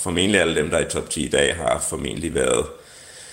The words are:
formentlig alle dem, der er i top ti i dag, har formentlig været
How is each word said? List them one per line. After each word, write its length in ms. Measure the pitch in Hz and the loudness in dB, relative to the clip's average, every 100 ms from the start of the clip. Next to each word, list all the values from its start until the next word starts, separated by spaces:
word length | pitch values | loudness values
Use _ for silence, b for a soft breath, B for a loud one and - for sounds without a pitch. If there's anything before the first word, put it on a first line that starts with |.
formentlig 400 | 92 85 95 101 | -2 2 4 4
alle 140 | 82 | 4
dem, 160 | 80 73 | 2 2
der 60 | 80 | 0
er 100 | 71 | 0
i 40 | |
top 200 | 80 - | -4 -4
ti 160 | 78 65 | -4 0
i 20 | |
dag, 260 | 71 69 - | 2 2 2
har 240 | - 69 | 0 0
formentlig 540 | - 76 67 52 80 | -2 -4 -6 -4 -4
været 320 | 73 64 60 - - B B B B B | 0 2 0 -2 -8 B B B B B